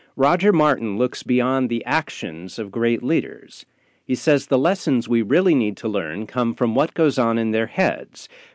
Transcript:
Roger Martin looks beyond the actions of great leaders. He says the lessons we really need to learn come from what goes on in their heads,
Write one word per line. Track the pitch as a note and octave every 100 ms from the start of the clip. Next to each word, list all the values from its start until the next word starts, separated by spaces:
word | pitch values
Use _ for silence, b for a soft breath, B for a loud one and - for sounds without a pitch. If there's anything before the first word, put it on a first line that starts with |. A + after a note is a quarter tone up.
| b -
Roger | C#3 E3+ G3+
Martin | E3 D3+ B2+ A2+ G2+
looks | B2+ -
beyond | B2 B2 B2 C3 B2
the | A#2
actions | A#2+ D#3 - - E2+ D#2+ F#2 -
of | G2+
great | A2 A#2 A#2
leaders. | B2 D#3+ C#2 A#1+ - - - _ _ _ -
He |
says | B2+ D#3 C#3+ -
the | C3
lessons | D#3 F#3+ D#3+ B2 A2
we | A#2
really | G#2 D#3 F#3+
need | C#3+ G#2+ G2
to | A2+
learn | G2+ D#2+ E2+ G#2+
come | B2 A#2
from | A2+ A#2+
what | A#2+ D#3+
goes | - D#3 C3
on | A#2 A2+
in | A2+
their | A2 A2+
heads, | - D3+ - - - - B B